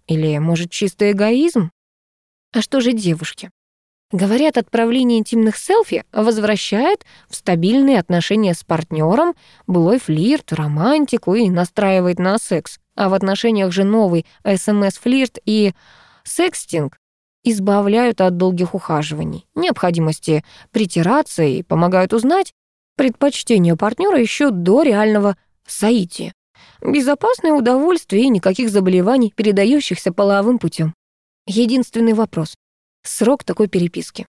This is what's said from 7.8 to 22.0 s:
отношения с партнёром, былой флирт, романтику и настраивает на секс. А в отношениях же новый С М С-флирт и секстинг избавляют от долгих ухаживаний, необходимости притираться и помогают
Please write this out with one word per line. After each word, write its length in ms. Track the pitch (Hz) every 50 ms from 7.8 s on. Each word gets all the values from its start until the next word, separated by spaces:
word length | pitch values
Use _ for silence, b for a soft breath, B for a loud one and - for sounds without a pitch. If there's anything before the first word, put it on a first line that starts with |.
| 269 277 269 190
отношения 560 | 165 - 175 170 - - 202 220 214 185 170
с 80 | -
партнёром, 720 | - - 165 160 160 - 160 156 156 165 202 277 339 349 339 b b b b b b
былой 320 | b 180 175 165 180 247 262
флирт, 540 | - - 156 156 180 247 302 302 - -
романтику 800 | 165 156 151 147 147 151 175 247 302 311 285 - 240 226 - 180 190
и 140 | 233 233 185
настраивает 720 | 180 175 180 - - 214 202 196 190 185 180 180 180 180
на 200 | 180 185 202 226
секс. 400 | - - 190 151 - - - - _ _ _
А 120 | - 202 190
в 60 | 190
отношениях 580 | 190 196 190 196 - - 233 220 202 190 180
же 100 | 175 196
новый 440 | 190 196 214 226 214 180 170 165 - b b b b
С 240 | 202 196 180 - 214
М 160 | 208 202 202
С-флирт 540 | 196 - - - 240 262 269 262 226 - - -
и 260 | 214 214 214 208 190 - b b b b b b b b b
секстинг 760 | b b - - 349 349 - - - - - 160 147 - - _ _ _ _ _ _ _ _ _ -
избавляют 760 | 240 220 196 190 202 202 202 202 202 214 233 247 240 226 -
от 160 | 185 185 180
долгих 380 | 175 185 185 180 175 180 175 -
ухаживаний, 720 | 180 - - 160 151 151 156 151 151 160 156 156 170 - _ -
необходимости 920 | 311 359 349 247 - 190 180 170 170 160 156 156 - - 165 156 151 B B B B B B
притираться 720 | - 220 214 170 - 165 165 185 254 302 311 - - 175
и 200 | 160 139 139 -
помогают 500 | 175 - 160 160 175 180 185 185